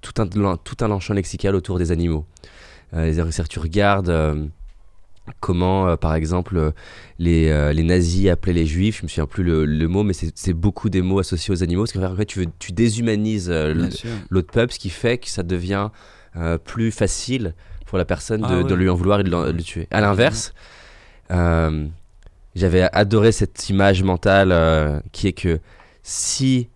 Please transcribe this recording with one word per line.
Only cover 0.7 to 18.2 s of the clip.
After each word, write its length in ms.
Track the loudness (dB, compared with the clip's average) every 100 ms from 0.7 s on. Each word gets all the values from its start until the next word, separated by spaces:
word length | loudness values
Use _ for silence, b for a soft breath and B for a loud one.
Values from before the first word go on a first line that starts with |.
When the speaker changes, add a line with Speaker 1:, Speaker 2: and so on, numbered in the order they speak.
| -4
Speaker 1:
un 100 | -2
enchaînement 260 | -2 -2 -2
lexical 380 | -2 -2 0 0
autour 240 | 0 -2
des 120 | 0
animaux. 340 | 0 0 -2 -4 B B B B B B
Euh, 120 | -4 -2
c'est-à-dire 200 | 0 -2
que 60 |
si 120 | -2
tu 160 | -6 -6
regardes, 500 | -4 0 2 2 2
euh, 360 | 0 0 -2 -6 -10 -18 -20 -20 -20 -20 -20 -18 -12
comment, 480 | -2 0 2 2 2
euh, 80 | 2
par 180 | 2
exemple, 420 | 0 0 -2 0 0
euh, 140 | 0 -2 B B B B
les, 320 | 2 4 4
euh, 240 | 4 2
les 80 | 2
nazis 480 | 2 4 2 4 2
appelaient 240 | 2 2
les 140 | 0 2
juifs, 320 | 2 0 -2
je 40 |
me 40 | -8
souviens 180 | -4 -4
plus 180 | -2
le, 220 | 0 2 2
le 220 | 0 0
mot, 160 | 0
mais 100 | 0
c'est, 180 | -2 -6 -4
c'est 180 | -4
beaucoup 360 | 0 0 0 -2
des 120 | 0
mots 160 | 0 0
associés 340 | 0 -4 -4
aux 120 | -2
animaux, 200 | 0 0
parce 100 | -2
qu'en 220 | -2 -4 -2
fait, 100 | -6
tu 120 | -4
veux, 40 | -6 -6
tu 120 | -10
déshumanises, 760 | 0 0 2 -2 0 0 -2 -2
euh, 240 | -2 0
Speaker 2:
Bien 120 | 0 -2
Speaker 1:
le, 60 |
Speaker 2:
sûr. 180 | -4 -10 -10 -2
Speaker 1:
l'autre 220 | -2 0
peuple, 220 | 0 0
ce 60 | -2
qui 120 | -10
fait 260 | -4 -2 -2
que 100 | -4
ça 120 | -6
devient, 480 | -4 -4 -2 -2 -2 B B B B -6
euh, 240 | -4 -4
plus 320 | -6 -4 -4
facile 640 | 0 -2 -2 -4 -4 -4 -8 b b -6
pour 100 | -2
la 80 | -2
personne 360 | -4